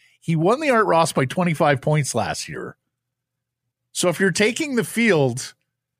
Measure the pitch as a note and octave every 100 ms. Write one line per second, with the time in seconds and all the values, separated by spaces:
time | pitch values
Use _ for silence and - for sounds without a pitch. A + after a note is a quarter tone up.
0 | _ _ - E3 F3 C4 D#4 A#3 F#3 E3
1 | E3 - C3 - F3 D3+ D#3 C#3 - D3+
2 | C3+ A#2 E2+ D#2 - D2 - - _ _
3 | _ _ _ _ _ _ _ _ _ -
4 | F3+ E3 F#3+ E3+ G#3+ A#3+ D4+ A#3+ F3+ A3+
5 | A#3 E3 C3 A#2+ - - _ _ _